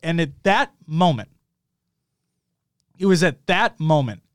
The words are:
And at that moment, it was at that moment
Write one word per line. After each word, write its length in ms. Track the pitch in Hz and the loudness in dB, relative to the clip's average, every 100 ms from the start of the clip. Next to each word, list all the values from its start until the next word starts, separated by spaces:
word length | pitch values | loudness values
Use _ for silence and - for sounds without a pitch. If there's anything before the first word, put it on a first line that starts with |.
And 180 | 160 170 | -6 -4
at 240 | 156 139 | -4 -4
that 300 | 196 214 277 _ - | -2 0 -2 _ -8
moment, 420 | 156 180 123 98 _ _ _ _ _ _ _ _ _ _ _ _ _ _ _ _ _ | 0 0 0 -8 _ _ _ _ _ _ _ _ _ _ _ _ _ _ _ _ _
it 80 | 190 | 0
was 180 | 180 | 2
at 220 | 170 139 - | 0 -2 -2
that 340 | 185 233 - | 0 0 -2
moment 440 | 156 151 127 104 _ | 0 0 0 -6 _